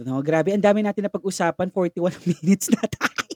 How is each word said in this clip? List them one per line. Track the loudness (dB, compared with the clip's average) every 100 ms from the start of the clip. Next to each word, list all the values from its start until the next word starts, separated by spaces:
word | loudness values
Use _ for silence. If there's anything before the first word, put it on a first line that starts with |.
no? | -4 -2
Grabe, | 0 2 2
ang | 2
dami | 4 4
natin | 0 -2
na | -4
pag-usapan. | -4 -6 -2 -2 0 -2
Forty-one | 0 -2 0 -2 -2 -4
<laughs> |
minutes | 0 2 2 2
na | 0 0
tayo. | -2 -4 -4 -10